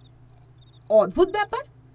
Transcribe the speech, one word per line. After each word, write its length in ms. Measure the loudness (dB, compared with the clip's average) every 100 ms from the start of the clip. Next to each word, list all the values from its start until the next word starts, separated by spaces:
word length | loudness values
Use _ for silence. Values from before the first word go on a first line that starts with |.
| _ _ _ -20 -20 _ _ _ 0
অদ্ভুত 400 | 2 2 0 0
ব্যাপার, 300 | -2 -6 -8 -12 _ -20